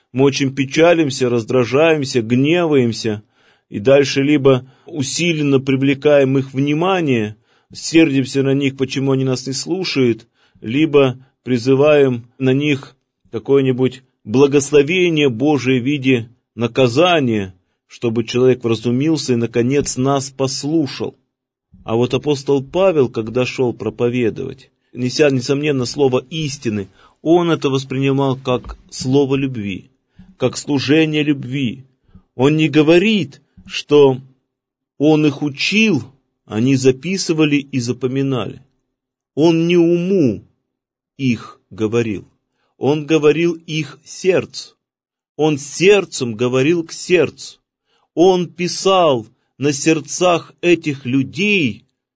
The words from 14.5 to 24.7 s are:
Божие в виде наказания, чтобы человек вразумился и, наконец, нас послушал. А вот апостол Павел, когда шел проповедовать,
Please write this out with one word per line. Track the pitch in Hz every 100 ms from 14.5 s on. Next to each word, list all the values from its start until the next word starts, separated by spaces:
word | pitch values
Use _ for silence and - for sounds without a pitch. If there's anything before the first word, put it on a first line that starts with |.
| 143 - 147 143 185 180 156 143
Божие | 110 143 143 120 131
в | 123
виде | 147 131 123 110 _ _ -
наказания, | 117 127 127 120 180 170 127 107 95 - _ _ _
чтобы | - 120 113
человек | 113 123 127 127
вразумился | 117 113 120 123 151 156 131
и, | 120
наконец, | 117 120 120 143 135 127
нас | 131 139 135
послушал. | - 135 135 143 165 135 - 107 - _ _ _ _ _ -
А | - 113
вот | 123
апостол | 131 143 143 143 139
Павел, | 135 180 190 160 123
когда | 123 110 120 123
шел | - 127
проповедовать, | - 104 - 120 123 113 95 85 - _